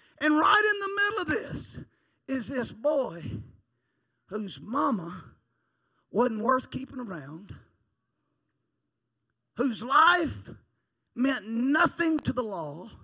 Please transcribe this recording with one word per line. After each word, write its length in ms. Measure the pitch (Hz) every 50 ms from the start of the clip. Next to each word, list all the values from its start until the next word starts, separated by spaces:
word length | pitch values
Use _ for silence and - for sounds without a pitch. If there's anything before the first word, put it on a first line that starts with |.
| _ _ _ -
And 180 | - 311 302 302
right 320 | 320 - 415 415 427 427 415
in 60 | 403
the 220 | 403 392 392 403 403
middle 180 | 415 440 440
of 60 | 349 311
this 500 | 302 233 - - - - - - - - - - _ _ _ _ _ _ _ -
is 180 | 269 262 214 175
this 240 | 277 254 233 -
boy 500 | - 214 233 294 311 277 254 233 165 170 151 - - - - - - _ _ _ _ _ _ _ _ _ _ _ _ _ _ -
whose 320 | 185 220 214 190 - -
mama 640 | 147 190 233 277 311 302 247 185 165 165 185 190 - - - _ _ _ _ _ _ _ _ _ _ _ _ _ _ _
wasn't 320 | - 196 247 247 226 214
worth 300 | 208 226 254 262 - -
keeping 280 | - 247 262 - - 254
around, 540 | 247 202 185 160 135 139 151 165 208 190 - - - _ _ _ _ _ _ _ _ _ _ _ _ _ _ _ _ _ _ _ _ _ _ _ _ _ _ _ _ _ _ _ _ _ _ _ _ _ _
whose 280 | - 262 269 226 165 208
life 680 | 254 269 294 311 339 349 359 339 175 104 101 - - - - _ _ _ _ _ _ _ _ _ _ -
meant 340 | 214 247 269 269 233 190 214
nothing 680 | 226 226 247 269 285 320 339 - - - 339 320 320 302
to 160 | - - 254
the 80 | 247
law, 480 | 240 214 202 175 160 147 143 165 190 226 - -